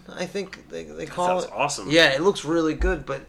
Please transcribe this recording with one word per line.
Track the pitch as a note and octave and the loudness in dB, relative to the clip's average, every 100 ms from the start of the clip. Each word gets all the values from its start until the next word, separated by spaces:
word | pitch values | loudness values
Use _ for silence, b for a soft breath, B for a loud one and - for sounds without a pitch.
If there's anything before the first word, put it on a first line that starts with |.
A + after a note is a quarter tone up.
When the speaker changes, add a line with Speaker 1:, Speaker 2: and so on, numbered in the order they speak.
| - - | -12 -8
Speaker 1:
I | F3 | -6
think | - F3 - - | -6 -8 -12 -12
they, | E3 | -12
they | D#3+ D3+ D#3 | -10 -10 -8
Speaker 2:
That | |
Speaker 1:
call | F3 F3+ | -2 0
Speaker 2:
sounds | F#3 - | 2 0
Speaker 1:
it. | |
Speaker 2:
awesome. | G#2 D3 C#3+ G2 | -2 -2 -2 2
Speaker 1:
Yeah, | D#3+ D#3 | 6 6
it | C3+ | 6
looks | F3+ - C#3+ | 2 0 0
really | E3 D#3+ | 0 0
good, | D3+ F#3 E3+ C#3 | 0 0 0 -4
but | C3+ | -8